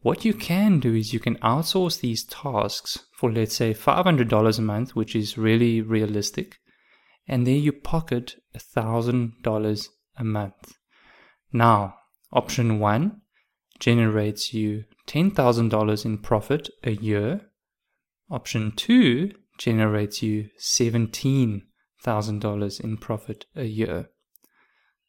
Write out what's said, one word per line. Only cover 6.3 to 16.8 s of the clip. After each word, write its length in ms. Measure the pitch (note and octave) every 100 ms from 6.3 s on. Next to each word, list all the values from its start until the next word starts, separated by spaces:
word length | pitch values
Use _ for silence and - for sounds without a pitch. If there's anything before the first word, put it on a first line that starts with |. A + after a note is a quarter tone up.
| - G2+ - _ _ _ _ _ _ -
and 200 | C3 B2
there 80 |
you 180 | C#3 D3
pocket 640 | - - E3 D#3 A#2+ A#2+ - _
a 40 | -
thousand 720 | - - A2+ A#2 A#2 B2 A#2+ A2+
dollars 480 | - G#2+ G#2+ G#2 - _ _ -
a 60 |
month. 500 | A2+ G#2+ G2+ _ - _ _ _ _ _ _ _ _
Now, 400 | A#2+ A#2 G#2+ G2 - _ _ _
option 440 | B2 - - A#2 G#2+
one 420 | G#2 G#2+ F#3 - _ _ _ _ _ _
generates 720 | - A#2 A2 G#2+ G#2 G#2+ -
you 320 | A2+ G#2+ G#2 G#2 _ -
ten 240 | D3 F#3+
thousand 400 | - B2+ A#2 A#2
dollars 340 | G#2+ G#2+ G#2+
in 140 | A2 G#2+
profit 500 | - A2 - D3 - -